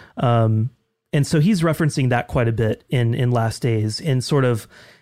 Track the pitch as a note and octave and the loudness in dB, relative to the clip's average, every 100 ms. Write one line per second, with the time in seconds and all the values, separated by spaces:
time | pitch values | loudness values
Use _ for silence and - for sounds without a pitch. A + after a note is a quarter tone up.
0 | - - B2+ A#2 A2+ A2 A#2+ _ _ _ | -16 -2 0 2 2 2 -2 _ _ _
1 | - D3+ C#3 D#3+ D#3+ G3 E3 D3+ D#3 D3+ | -4 -2 0 2 2 2 0 0 -2 0
2 | B2+ A#2+ - C#3 A#2 A2 A2 - - C3 | 0 0 -2 -2 0 0 -2 -2 -4 0
3 | A#2 A#2+ B2 A#2+ A2+ - B2+ A2+ G#2+ G#2+ | 0 0 0 0 -2 -2 -2 0 -2 -4
4 | E3 C3 - D3 B2+ A2+ - - - _ | -4 -4 0 0 2 -2 -6 -20 -20 _